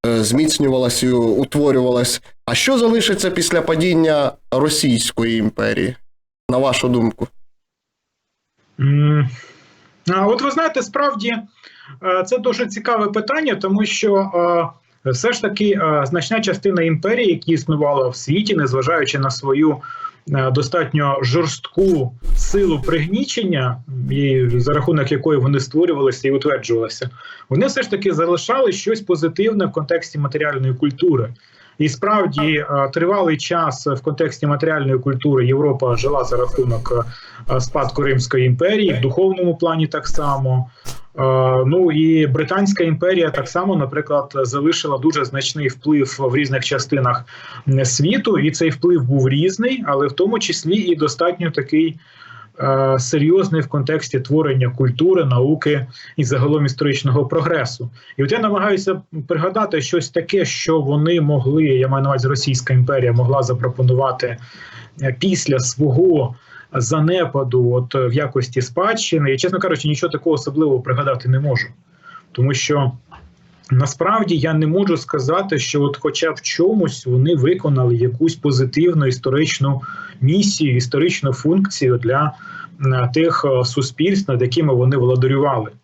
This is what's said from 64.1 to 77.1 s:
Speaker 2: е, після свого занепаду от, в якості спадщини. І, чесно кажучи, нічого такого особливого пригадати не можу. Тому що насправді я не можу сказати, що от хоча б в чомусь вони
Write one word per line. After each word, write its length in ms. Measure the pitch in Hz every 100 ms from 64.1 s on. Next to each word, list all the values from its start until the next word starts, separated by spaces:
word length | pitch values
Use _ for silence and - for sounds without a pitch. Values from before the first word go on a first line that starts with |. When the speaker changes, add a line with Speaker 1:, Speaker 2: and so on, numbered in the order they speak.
| 131 123 117 - - - - - -
Speaker 2:
е, 140 | 135 123
після 400 | 190 143 - 135
свого 760 | 127 - 147 131 185 156 123 - _ - -
занепаду 960 | - 113 156 156 185 165 143 131 127 120
от, 220 | 123 123 135
в 180 | 127
якості 480 | 127 143 131 123 135
спадщини. 720 | 123 - 196 226 - 160 143
І, 40 | 135
чесно 220 | 180 185
кажучи, 280 | 185 151 151
нічого 240 | 147 170
такого 220 | 151 170
особливого 460 | 151 - 147 156 131
пригадати 500 | 131 123 143 123 123
не 100 | 131
можу. 280 | 143 120 - - _ _ - - _
Тому 220 | - 127
що 380 | 131 - 147 131 - _ - - _ _ _ -
насправді 640 | 127 131 - 170 220 196 165
я 180 | 160
не 140 | 156 156
можу 300 | 175 196 165
сказати, 640 | - 147 131 175 196 147
що 220 | - 143
от 160 | 143 139
хоча 340 | 151 147 165
б 40 | 147
в 60 |
чомусь 640 | - - 175 220 160 -
вони 300 | 127